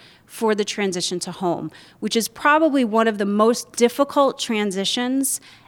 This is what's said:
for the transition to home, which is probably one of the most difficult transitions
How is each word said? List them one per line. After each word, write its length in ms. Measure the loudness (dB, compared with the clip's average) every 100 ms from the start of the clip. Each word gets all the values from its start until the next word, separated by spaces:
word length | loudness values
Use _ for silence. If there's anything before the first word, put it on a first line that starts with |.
| -20 -20 _
for 300 | -4 0 0
the 80 |
transition 560 | -2 -2 -2 -2 -4 -6
to 120 | -8
home, 380 | -4 -2 -2 -6 -12 -20 _
which 160 | -2 -2
is 140 | -2
probably 560 | 0 4 4 4 2 2
one 240 | 2 0
of 80 | 0
the 80 | -2
most 480 | 2 2 2 -6
difficult 640 | 0 0 2 0 2 2 0
transitions 1000 | -4 -2 -2 -2 -4 -2 -2 -2 -2 -6 -10 -20